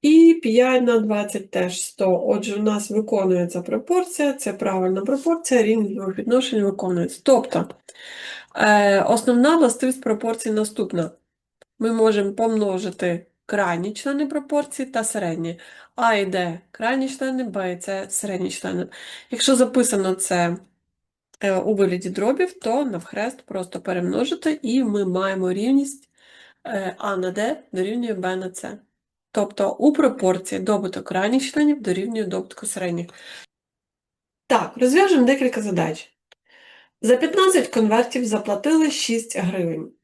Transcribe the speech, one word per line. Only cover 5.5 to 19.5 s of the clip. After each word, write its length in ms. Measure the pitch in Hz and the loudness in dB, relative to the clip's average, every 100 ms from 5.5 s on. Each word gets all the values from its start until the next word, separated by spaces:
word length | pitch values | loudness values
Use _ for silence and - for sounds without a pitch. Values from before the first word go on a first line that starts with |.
| 247 | 2
рівність 320 | 214 226 202 | 4 2 0
двох 240 | 233 190 190 | -4 -6 -6
відношень 460 | 214 247 254 220 | 0 0 2 0
виконується. 560 | 196 196 185 175 175 - | 0 -2 -2 -2 -4 -2
Тобто, 460 | - 247 - - 175 - - - - - - - - | 4 4 2 -6 -6 -12 -20 -20 -20 -16 -16 -16 -14
е, 480 | - 214 208 202 196 | 0 4 6 6 4
основна 540 | - 233 - 240 277 330 | 2 2 2 4 4 6
властивість 440 | 254 233 254 262 | 4 2 -2 -2
пропорції 540 | 240 214 226 226 226 | -4 -2 -2 -4 -2
наступна. 560 | 214 214 - 190 175 160 - _ _ _ _ _ _ | -2 -2 -4 -4 -4 -4 -8 _ _ _ _ _ _
Ми 140 | 226 | -2
можемо 400 | 226 220 208 196 | 4 4 4 0
помножити 920 | 196 226 220 208 185 196 175 180 170 _ _ - | 0 0 2 0 -2 -6 -4 -4 -4 _ _ -4
крайні 480 | 202 185 170 190 | -2 0 -2 -4
члени 320 | 214 269 285 285 | -6 -4 -2 -2
пропорції 600 | 302 285 294 285 - 262 | -4 -2 -4 -4 -8 -6
та 160 | 247 | -4
середні. 560 | 220 214 175 160 165 170 - - - - | -4 -4 -4 -4 -8 -10 -18 -20 -18 -2
А 180 | 226 | 0
і 120 | 208 190 | 2 0
Д — 340 | 185 175 170 _ | -2 -4 -6 _
крайні 380 | - 226 269 262 | -6 -2 -2 -4
члени, 360 | - 262 262 | -4 -6 -4
Б 280 | 240 196 185 | -6 -6 -6
і 80 | 180 | -8
С — 240 | - 190 190 | -8 -8 -6
середні 400 | - 202 185 185 | -6 -6 -6 -6
члени. 380 | - 185 180 175 - - - - | -6 -6 -6 -8 -14 -20 -20 -12
Якщо 260 | 233 - | -2 2